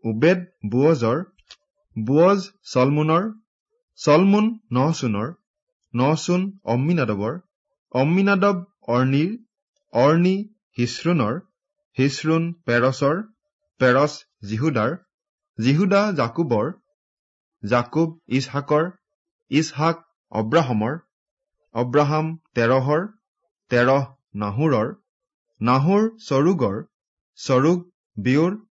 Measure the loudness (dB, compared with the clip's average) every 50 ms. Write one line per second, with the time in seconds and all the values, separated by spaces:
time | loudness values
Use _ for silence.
0 | _ -4 -2 2 2 2 2 2 -2 -12 _ _ -8 -4 0 2 4 4 2 2
1 | 0 -2 -2 -2 -4 _ _ _ _ _ -20 _ _ _ _ _ _ _ _ -8
2 | -4 0 4 4 6 6 4 2 -2 -10 _ _ _ -4 0 2 2 2 2 0
3 | 0 2 0 0 0 -4 -10 -14 _ _ _ _ _ _ _ _ _ _ _ _
4 | 2 4 4 4 6 4 4 4 2 0 -2 -6 _ _ -2 0 0 0 -2 -2
5 | -4 -4 -2 -2 -4 -6 -10 _ _ _ _ _ _ _ _ _ _ _ -4 -2
6 | 0 0 0 -2 -2 -2 -2 -2 -2 -6 -10 -12 _ -4 -2 -2 0 0 0 0
7 | 0 -2 -2 -4 -4 -6 -6 -8 _ _ _ _ _ _ _ _ _ _ -2 -2
8 | 0 2 2 2 2 2 2 2 2 0 0 -2 -6 _ _ _ _ -2 0 0
9 | 0 2 2 0 0 -2 -4 -8 -14 _ _ _ _ _ _ _ _ _ 0 2
10 | 4 4 4 4 2 2 0 -2 -4 -10 _ _ _ _ _ -4 -4 -4 -4 -6
11 | -2 -2 0 0 0 -2 -4 -6 -10 _ _ _ _ _ _ _ _ _ _ 0
12 | 0 0 0 -2 -2 0 0 0 0 -4 -8 _ _ -2 0 2 2 0 0 0
13 | 0 0 0 -2 -6 -12 _ _ _ _ _ _ _ _ _ _ 2 4 4 4
14 | 2 0 -2 -10 -20 _ _ _ -10 -8 -6 -4 -2 -2 -2 0 -2 -2 -4 -8
15 | _ _ _ _ _ _ _ _ _ _ _ -2 0 0 2 2 2 2 2 0
16 | 0 0 -2 -2 -4 -4 -2 -4 -2 -2 0 -2 -2 -4 -8 _ _ _ _ _
17 | _ _ _ _ _ _ _ _ _ _ _ _ -6 -2 0 0 0 -2 -2 -2
18 | -2 -2 -4 _ _ -4 -4 -4 -4 -4 -8 -8 -4 0 0 0 0 -2 -8 _
19 | _ _ _ _ _ _ _ _ _ _ -2 -2 -2 -2 -4 -2 -2 -2 -2 -4
20 | _ _ _ _ _ _ -6 -6 -4 0 0 0 0 0 -2 -2 -2 -4 -6 -8
21 | _ _ _ _ _ _ _ _ _ _ _ _ _ _ _ -6 -4 0 2 2
22 | 2 2 0 -2 -2 -4 -8 -10 _ _ _ -2 0 2 2 0 0 0 -2 -2
23 | -4 -6 -14 _ _ _ _ _ _ _ _ _ _ _ 0 2 2 4 2 0
24 | 0 -4 -12 _ _ _ _ -8 -8 -6 -4 -2 0 0 0 0 -2 -4 -8 _
25 | _ _ _ _ _ _ _ _ _ _ _ _ 0 0 2 2 2 2 2 2
26 | 0 -2 -4 -10 -8 -2 0 2 2 2 2 2 0 -2 -2 -6 -10 _ _ _
27 | _ _ _ _ _ _ _ _ -4 0 0 2 4 2 2 0 -2 _ _ _
28 | _ _ _ -6 -2 0 2 2 2 0 -2 -6 -14 _